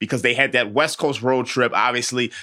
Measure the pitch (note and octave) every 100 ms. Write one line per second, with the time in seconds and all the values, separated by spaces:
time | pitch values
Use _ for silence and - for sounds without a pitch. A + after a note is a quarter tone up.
0 | A2 B2+ A2+ A#2+ C#3 B2 A2 G#2+ D#3 -
1 | D3 A#2 A#2+ C3 A#2+ - B2 - A#2+ B2
2 | A#2+ B2 A#2 -